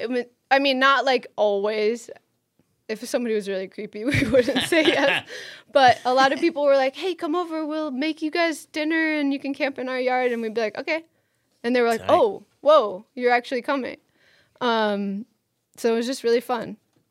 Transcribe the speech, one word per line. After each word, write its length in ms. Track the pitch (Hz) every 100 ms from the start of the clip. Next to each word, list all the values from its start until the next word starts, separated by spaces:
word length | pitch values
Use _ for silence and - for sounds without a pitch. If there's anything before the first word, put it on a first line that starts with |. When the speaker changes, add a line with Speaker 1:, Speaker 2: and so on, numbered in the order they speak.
Speaker 1:
I 60 | -
mean, 180 | 247 233 _ _
I 100 | 269
mean, 200 | 277 262
not, 240 | 269 269 254
like, 220 | 254 - -
always. 760 | 208 202 208 220 208 233 - - _ _ _ _ _ _ -
If 180 | 214 247
somebody 280 | 262 240 220
was 120 | 196
really 180 | 190 190
creepy, 360 | - 208 208 226
<laughs> 0 |
we 180 | 277
wouldn't 400 | 247 262 240 262 165
say 160 | 339 311
yes. 420 | 269 - 170 - - -
Speaker 2:
<laughs> 240 | - _
Speaker 1:
But 260 | 277 254 233 247
a 80 |
lot 180 | 254 269
of 80 | 277
people 240 | 330 277 294
were 100 | 277
like, 200 | 262 269
"Hey, 200 | 370 330
come 200 | 339 339
over. 300 | 339 320 302
We'll 240 | 311 311
make 320 | 254 311 311
you 80 | 311
guys 360 | 349 330 285 -
dinner, 460 | 311 311 320 320
and 200 | 302 277
you 60 | 277
can 160 | 269 277
camp 240 | 285 269
in 100 | 254
our 100 | 254
yard." 320 | 254 254 247
And 80 | 233
we'd 120 | 226
be 80 | 220
like, 160 | 214 -
"Okay." 260 | 285 320 320 _ _ _ _ _
And 120 | 233 247
they 60 |
were 60 | 233
like, 140 | 226
Speaker 2:
Tight. 80 | 190
Speaker 1:
"Oh, 320 | 320 240 - - _
whoa, 440 | - 202 208 - - -
you're 160 | 247
actually 320 | 247 240 254
coming." 340 | 240 277 233 - _ _ _ _ _ _
Um, 640 | 247 226 214 202 202 196 - _ _ _ _ -
so 160 | 233
it 40 | 226
was 80 | 240
just 180 | 269
really 180 | 233 240
fun. 360 | 240 247 196 208 _ _ _